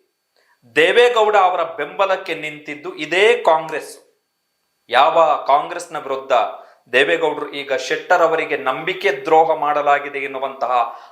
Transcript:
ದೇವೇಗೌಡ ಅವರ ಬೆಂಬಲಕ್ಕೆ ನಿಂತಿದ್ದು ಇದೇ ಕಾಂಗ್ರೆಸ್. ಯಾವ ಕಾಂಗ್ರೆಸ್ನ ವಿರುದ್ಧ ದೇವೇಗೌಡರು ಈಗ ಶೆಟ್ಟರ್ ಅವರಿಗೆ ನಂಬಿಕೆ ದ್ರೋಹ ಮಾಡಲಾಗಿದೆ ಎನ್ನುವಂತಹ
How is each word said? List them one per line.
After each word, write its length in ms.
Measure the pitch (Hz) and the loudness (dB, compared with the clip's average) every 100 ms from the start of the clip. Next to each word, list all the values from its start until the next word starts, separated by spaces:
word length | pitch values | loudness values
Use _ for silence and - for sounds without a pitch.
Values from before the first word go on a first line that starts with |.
| _ _ _ _ _ _ 123 131 | _ _ _ _ _ _ _ 2
ದೇವೇಗೌಡ 600 | 165 208 247 240 214 214 | 4 6 4 4 4 4
ಅವರ 280 | 185 180 | 2 0
ಬೆಂಬಲಕ್ಕೆ 720 | 160 - 147 - 196 185 185 156 | -4 -6 -8 -2 -2 -2 -4 -8
ನಿಂತಿದ್ದು 600 | 151 151 147 143 165 185 | -10 -12 -14 -12 -12 -10
ಇದೇ 480 | 151 170 214 233 | -4 2 4 4
ಕಾಂಗ್ರೆಸ್. 560 | 196 160 156 151 - - _ _ _ _ _ _ _ _ - | 2 2 0 -10 -10 -20 _ _ _ _ _ _ _ _ -2
ಯಾವ 540 | 117 151 165 160 135 - | 2 4 4 2 2 2
ಕಾಂಗ್ರೆಸ್ನ 500 | 139 165 175 170 156 | 0 0 -10 -10 -10
ವಿರುದ್ಧ 340 | 139 135 131 123 98 - - _ - | -6 -6 0 0 0 -6 -18 _ 0
ದೇವೇಗೌಡರು 580 | 131 147 165 160 147 143 | 2 2 2 0 -4 -8
ಈಗ 220 | 143 139 | -10 -6
ಶೆಟ್ಟರ್ 480 | 131 - 156 - 180 | -6 -4 -4 0 2
ಅವರಿಗೆ 360 | 165 156 151 139 | 2 0 -2 -4
ನಂಬಿಕೆ 540 | 131 143 165 185 196 | -4 -4 -6 -4 -2
ದ್ರೋಹ 420 | 135 156 160 160 | -2 2 4 4
ಮಾಡಲಾಗಿದೆ 680 | 156 147 147 143 143 147 139 | 0 0 0 0 0 -2 -8
ಎನ್ನುವಂತಹ 800 | 135 135 135 - 120 123 117 - - | -8 -6 -8 -6 -2 0 -2 -6 -20